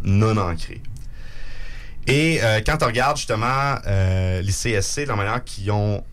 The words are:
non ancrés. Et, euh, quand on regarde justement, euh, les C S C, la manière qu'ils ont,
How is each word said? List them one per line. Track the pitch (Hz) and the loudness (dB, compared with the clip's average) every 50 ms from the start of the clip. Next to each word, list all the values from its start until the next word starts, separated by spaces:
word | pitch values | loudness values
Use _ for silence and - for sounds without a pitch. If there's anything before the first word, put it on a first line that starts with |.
| - | 2
non | 101 98 101 110 110 110 | 2 4 4 4 4 4
ancrés. | 107 95 87 82 80 - - - - - - - - - - - - - - - - - - - - - - - - - - - - - | 2 2 0 -2 -2 -4 -6 -8 -8 -8 -8 -8 -8 -8 -10 -10 -8 -8 -8 -6 -4 -4 -4 -2 -4 -4 -4 -6 -8 -8 -8 -8 -4 -2
Et, | 131 131 147 156 165 165 - 107 | 0 2 4 4 2 2 2 2
euh, | 113 107 110 110 | 2 2 2 2
quand | - 151 156 - | 0 0 2 2
on | |
regarde | 120 113 120 127 143 151 | 0 2 2 2 2 2
justement, | 143 - - 117 107 113 123 131 135 139 143 135 - - | 0 -2 -2 -2 0 0 0 2 2 0 0 -2 -2 -2
euh, | 104 98 98 95 92 92 92 92 92 92 92 92 | 0 2 2 2 2 2 2 2 0 0 0 0
les | 98 | 0
C | 95 - - 127 | 0 0 0 0
S | 113 98 98 | 2 2 0
C, | - - 147 147 | 0 -2 -2 -2
la | 139 117 | 0 0
manière | 104 98 104 113 123 - | 0 0 0 -2 -2 -4
qu'ils | - - - 98 101 | -6 -8 -4 -2 0
ont, | 104 104 104 104 101 98 - - | 0 2 2 0 0 -2 -4 -8